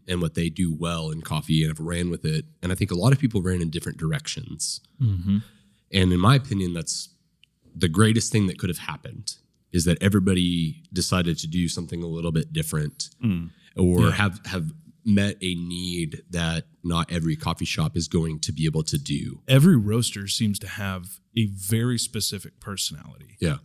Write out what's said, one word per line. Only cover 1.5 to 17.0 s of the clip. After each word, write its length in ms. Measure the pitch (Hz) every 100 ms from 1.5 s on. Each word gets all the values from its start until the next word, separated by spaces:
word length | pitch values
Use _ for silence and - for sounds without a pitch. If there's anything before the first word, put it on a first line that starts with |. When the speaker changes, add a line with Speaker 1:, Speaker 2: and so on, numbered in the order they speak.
| 80
Speaker 1:
and 80 | 78
have 80 | 78
ran 260 | 80 85 87
with 140 | 82
it. 200 | 80 78 - _
And 100 | 90
I 20 |
think 160 | 92 101
a 40 | 87
lot 160 | 107
of 60 | 139
people 240 | 131 107
ran 180 | 90 90
in 80 | 85
different 280 | 80 - 78
directions. 840 | 80 76 - - - - - - - -
Speaker 2:
Mm-hmm. 380 | 123 95 90 101 - _ _ _ _
Speaker 1:
And 200 | 95 92
in 60 | 87
my 140 | 98
opinion, 380 | 139 123 98 90
that's 380 | 85 80 - - _ _ _ _ _ _ -
the 120 | 87
greatest 440 | 82 110 113 -
thing 140 | 110 98
that 120 | -
could 120 | 95
have 80 | 85
happened, 560 | - 76 67 - - - _ _ _
is 120 | 87
that 140 | 82 82
everybody 800 | 98 101 95 92 90 87 80 - -
decided 460 | - 117 92 85 78
to 80 | 80
do 220 | 87 85
something 340 | - 80 85
a 40 | 85
little 260 | 82 85
bit 200 | 80 76
different 580 | 82 78 78 76 - - _
Speaker 3:
Mm. 280 | 117 90 82 - _ -
Speaker 1:
or 300 | 90 90 110
Speaker 2:
Yeah. 40 |
Speaker 1:
have, 280 | 101 104 87 -
have 260 | 92 80 - - _
met 320 | 113 101 101 -
a 120 | 92
need 680 | 87 87 87 90 87 80 - -
that 360 | 87 82 82 - _
not 300 | 85 85